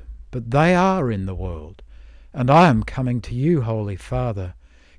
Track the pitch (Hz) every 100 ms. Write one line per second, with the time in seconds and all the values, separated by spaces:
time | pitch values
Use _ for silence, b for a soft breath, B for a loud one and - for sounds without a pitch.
0 | - - - 127 117 139 160 180 190 190
1 | 131 104 95 90 92 82 76 - - -
2 | - - - - 127 147 180 113 - -
3 | 127 123 - 120 147 170 113 110 104 95
4 | - 127 123 98 90 - _ _ _